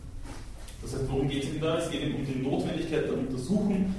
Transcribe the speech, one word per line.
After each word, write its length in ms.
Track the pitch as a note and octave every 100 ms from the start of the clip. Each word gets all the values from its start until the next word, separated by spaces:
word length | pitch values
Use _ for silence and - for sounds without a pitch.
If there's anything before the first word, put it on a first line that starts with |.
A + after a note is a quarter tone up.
| - - - - - - - -
Das 100 | -
heißt, 120 | C3+ C3
worum 180 | C3 C#3+
geht 160 | C#3 -
es 40 |
ihm 120 | D3+
da? 180 | D#3+ E3
Es 100 | -
geht 140 | D3
ihm 120 | C#3+ -
um 100 | C3+
die 220 | B2+ -
Notwendigkeit 580 | - - - - D3+ -
der 120 | -
Untersuchung, 760 | - B2+ - G#3 G3 F#3+ -